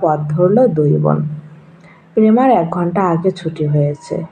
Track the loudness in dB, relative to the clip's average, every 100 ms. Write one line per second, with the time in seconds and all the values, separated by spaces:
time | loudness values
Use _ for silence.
0 | -2 -2 -2 0 2 4 2 2 0 2
1 | 0 0 -4 -8 -16 -20 -20 -20 -20 -20
2 | _ 0 4 4 4 2 0 -2 -2 0
3 | 0 0 -2 -4 -6 -4 -2 0 -2 -4
4 | -8 -10 -10